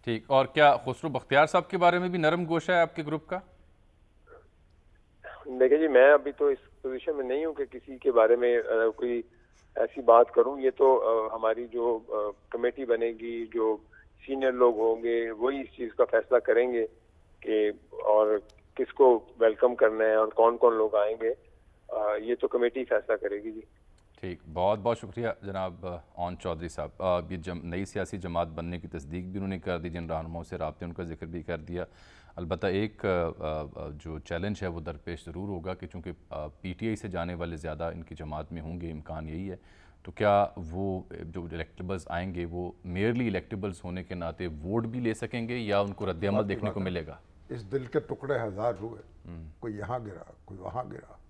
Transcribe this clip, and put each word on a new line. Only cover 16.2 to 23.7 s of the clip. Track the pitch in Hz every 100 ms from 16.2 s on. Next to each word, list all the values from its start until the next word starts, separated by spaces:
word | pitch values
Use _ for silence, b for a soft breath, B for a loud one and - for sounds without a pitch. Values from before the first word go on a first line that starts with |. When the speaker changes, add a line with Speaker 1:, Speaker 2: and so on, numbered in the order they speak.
| - 123
Speaker 2:
करेंगे | - 113 127 117 110 - _ _ _ _ -
कि | 110 107 101 _ -
और | 104 107 107 107 - - _ -
किसको | - - 135 113 - -
welcome | 113 107 123 120
करना | 110 110
है | 110 110
और | 110
कौन-कौन | - 113 117 120
लोग | 113 107 104
आएंगे। | 104 113 113 127 _ _ _ _ -
अ, | 113 104 107
ये | 113 123
तो | 120
कमेटी | 123 120 131
फैसला | 123 110 - 110
करेगी | 104 101 110
जी। | 110 -